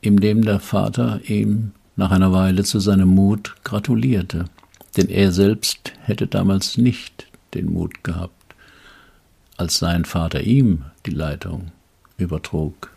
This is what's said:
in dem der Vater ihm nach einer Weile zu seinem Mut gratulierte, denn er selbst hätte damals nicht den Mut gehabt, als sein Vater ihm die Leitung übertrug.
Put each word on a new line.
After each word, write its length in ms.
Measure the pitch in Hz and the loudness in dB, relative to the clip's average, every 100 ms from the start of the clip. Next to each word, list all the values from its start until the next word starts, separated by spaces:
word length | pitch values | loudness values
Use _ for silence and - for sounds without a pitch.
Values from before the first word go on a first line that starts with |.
in 160 | 110 101 | 4 4
dem 280 | 104 107 | 4 2
der 140 | 110 98 | 2 0
Vater 640 | - 101 98 101 120 104 - | -2 -2 -2 -2 -2 -4 -4
ihm 420 | 104 104 104 110 - _ | -2 0 -2 -4 -10 _
nach 160 | - 92 | -4 0
einer 220 | 95 95 | 4 4
Weile 320 | 92 95 92 | 4 2 0
zu 160 | 98 110 | 0 0
seinem 300 | 95 98 92 | 2 4 6
Mut 440 | 95 98 107 - - | 6 4 0 -4 -14
gratulierte, 840 | - 104 104 117 127 110 87 87 87 _ _ _ - - | -8 -6 -2 0 0 -2 -2 -6 -8 _ _ _ -10 -2
denn 120 | 92 | 0
er 220 | - 98 | 2 2
selbst 600 | 90 98 110 - - - - | 4 4 2 -4 -8 -12 -12
hätte 260 | - 104 98 | -6 -4 -2
damals 500 | 95 95 98 - - | 0 2 0 -2 0
nicht 520 | 120 113 - _ - _ _ | 0 0 -10 _ -20 _ _
den 120 | - 85 | -8 -4
Mut 360 | 85 80 - | -4 -6 -8
gehabt, 540 | - 82 87 _ _ - - _ - - _ _ _ _ _ - | -8 -8 -8 _ _ -20 -20 _ -20 -20 _ _ _ _ _ -8
als 220 | 87 - | -4 -2
sein 260 | 87 87 | 0 0
Vater 360 | 82 87 82 - | 0 -2 -2 -2
ihm 460 | 95 131 123 82 69 _ - | 2 4 4 2 -4 _ -8
die 60 | |
Leitung 580 | 85 78 73 90 85 90 - _ _ _ _ | -6 -6 -6 -8 -10 -12 -18 _ _ _ _
übertrug. 720 | 90 78 - - 78 - - | -4 -4 -6 -4 -4 -8 -20